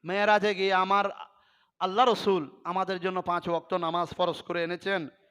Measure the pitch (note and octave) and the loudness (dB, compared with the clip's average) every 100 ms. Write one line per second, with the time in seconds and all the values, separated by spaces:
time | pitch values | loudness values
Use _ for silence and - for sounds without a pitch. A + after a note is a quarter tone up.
0 | D#3+ G3 G#3 G#3 G#3 F#3+ F#3+ F#3 F#3 G3+ | -4 0 4 4 4 0 2 2 2 2
1 | G3+ - - _ _ _ _ _ F#3 G3 | 0 -6 -18 _ _ _ _ _ -2 4
2 | B3 F#3+ F#3 F#3+ C#3+ - E3 F3+ F#3 F#3 | 4 4 2 0 -2 -10 -6 -4 -4 -4
3 | F#3 F#3 F3+ F3 F3 E3 - F#3 E3 E3+ | -4 -4 -2 -4 -2 -4 -2 -4 -2 -2
4 | E3+ - F3 D#3 - F3 E3+ F3 F#3+ G3 | -4 -2 -2 -2 -6 -4 -4 -4 -4 -4
5 | C#3+ _ _ | -4 _ _